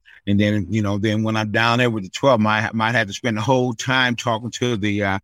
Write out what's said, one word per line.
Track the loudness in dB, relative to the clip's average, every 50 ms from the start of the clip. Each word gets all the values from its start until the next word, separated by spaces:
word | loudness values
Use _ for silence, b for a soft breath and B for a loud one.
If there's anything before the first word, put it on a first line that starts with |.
| _ B B B B
and | 0 2 4
then, | 4 2 2 0 -2 -2
you | -2 -2
know, | -2 -2 -2 -2
then | -2 -2 0 0
when | -2 -2 -2 -2
I'm | -2 -2
down | 0 2 2 2 4 4
there | 2 2
with | 0 -2 -6
the | -8
twelve, | -6 0 2 4 4 4
I | 4
might, | 2 2 2 0 -2 -2
might | -2 0 0 2
have | 0 0
to | -2 -4
spend | -6 -4 -4 -4 -2
the |
whole | 0 2 2 2 2 0 -2
time | -4 -4 -2 0 2 2 0 0
talking | -2 -2 -2 -2 -2 -4 -6
to | -6 -4 -2 -2 -2
the, | 0 -2 -2 0 0 0
uh, | -2 -2 -4